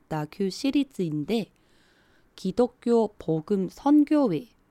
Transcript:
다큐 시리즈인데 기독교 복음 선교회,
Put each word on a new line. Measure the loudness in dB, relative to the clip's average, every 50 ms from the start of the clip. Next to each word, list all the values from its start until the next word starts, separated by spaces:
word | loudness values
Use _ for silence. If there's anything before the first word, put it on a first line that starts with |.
| _
다큐 | -8 -8 -8 -8 -8 -6 -4 -4 -4
시리즈인데 | -4 -4 -4 -2 0 0 -2 -2 -4 -6 -6 -4 -4 -4 -4 -4 -4 -4 -4 -6 _ _ _ _ _ _ _ _ _ _ _ _ _ _ _ _ -14
기독교 | -10 -8 -4 0 0 0 -2 -2 _ -2 2 2 2 2 0 -4 -8
복음 | -4 -4 -4 -2 -2 -2 -2 -2 -2 -4
선교회, | -6 -2 2 4 4 4 4 4 2 2 2 2 0 -2 -6 -10 _ _ _ _